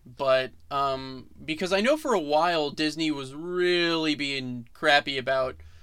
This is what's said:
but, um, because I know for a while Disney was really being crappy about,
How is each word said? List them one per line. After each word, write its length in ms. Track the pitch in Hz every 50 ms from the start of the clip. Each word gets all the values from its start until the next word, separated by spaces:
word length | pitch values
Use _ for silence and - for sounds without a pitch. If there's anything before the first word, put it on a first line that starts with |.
| -
but, 460 | 127 123 - 139 131 131 131 131 120 - - - -
um, 580 | 143 139 139 139 135 131 131 131 131 127 - - - - 139
because 300 | 143 156 151 185 170 190
I 80 | 196
know 160 | 214 254 311
for 160 | 302 302 277 233
a 80 | 185
while 500 | 151 143 147 151 165 175 170 160 151 143
Disney 400 | - - 156 151 147 160 160 156
was 240 | 147 139 135 131 139
really 800 | 151 165 180 180 180 180 180 180 175 170 170 165 165 156 156 147
being 540 | 139 143 139 139 135 127 127 123 120 117 - -
crappy 420 | - 160 151 143 147 143 143 139
about, 400 | 135 123 131 135 131 131 131 - - - - - -